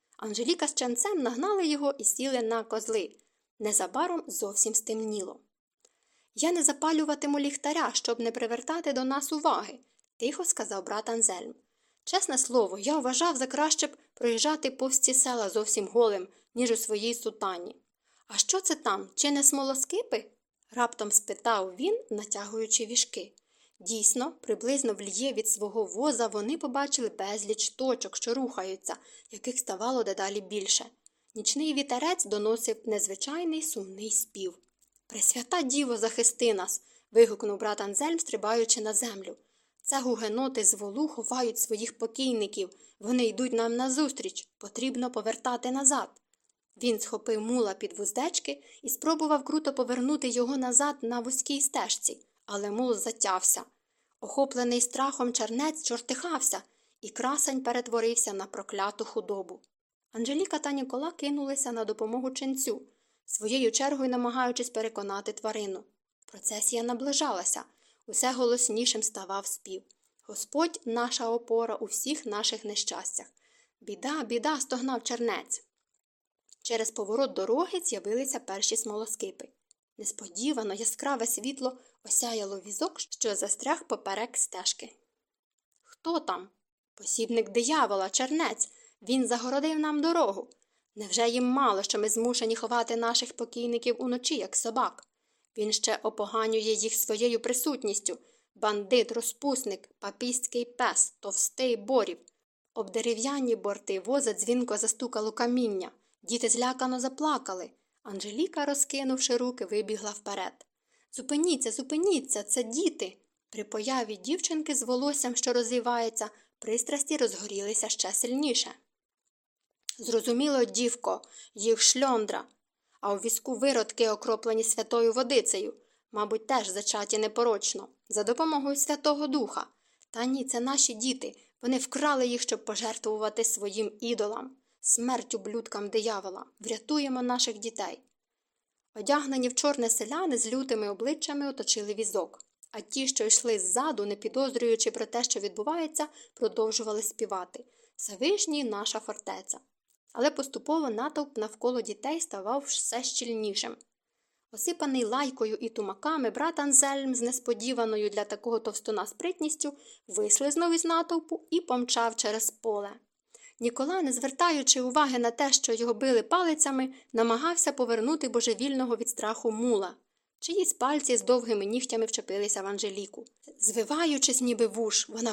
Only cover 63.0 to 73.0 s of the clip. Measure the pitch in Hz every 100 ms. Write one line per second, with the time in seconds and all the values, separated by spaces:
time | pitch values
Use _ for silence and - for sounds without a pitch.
63 | _ _ - - 214 262 240 226 277 285
64 | 262 247 247 247 247 240 240 226 220 220
65 | 202 196 208 214 220 220 202 190 - _
66 | _ _ _ 208 - 208 - 240 233 240
67 | 269 277 294 196 180 - - _ _ _
68 | - 208 254 254 247 240 - 214 240 220
69 | 220 - 190 196 196 - - 190 - _
70 | _ _ - 208 - 277 339 330 - 226
71 | 240 240 233 233 233 226 233 - 214 -
72 | 262 302 233 208 214 220 208 208 - -